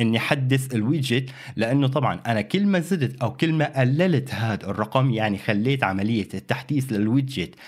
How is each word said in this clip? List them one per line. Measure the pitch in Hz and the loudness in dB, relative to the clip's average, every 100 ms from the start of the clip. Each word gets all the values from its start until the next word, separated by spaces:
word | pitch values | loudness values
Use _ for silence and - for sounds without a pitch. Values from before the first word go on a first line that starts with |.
إني | 113 113 | 2 2
حدث | - 147 131 135 131 | 2 0 2 0 0
الويدجت، | 117 107 160 131 120 131 - - - | -2 0 0 2 0 -2 -10 -10 -4
لأنه | 113 139 135 | 0 2 2
طبعًا | 135 117 90 117 | 2 0 0 -2
أنا | 110 | -2
كل | 104 190 202 | 0 0 2
ما | 185 | 2
زدت | 180 190 127 - | 0 0 -2 -2
أو | 113 - | -4 0
كل | 165 | 0
ما | 160 147 139 | 2 0 2
قللت | 127 143 185 143 131 | 2 4 2 2 0
هذا | 101 113 101 90 | -4 -2 -2 -4
الرقم، | 95 107 131 135 | -4 0 2 2
يعني | 110 107 98 | 2 0 -2
خليت | - 104 120 135 | -2 0 0 0
عملية | 101 95 104 113 92 | 0 0 0 0 -2
التحديث | 95 - 120 - 147 131 | -6 -6 -6 -2 -2 0
للويدجت | 104 107 131 135 110 85 - | 0 2 2 0 -4 -6 -10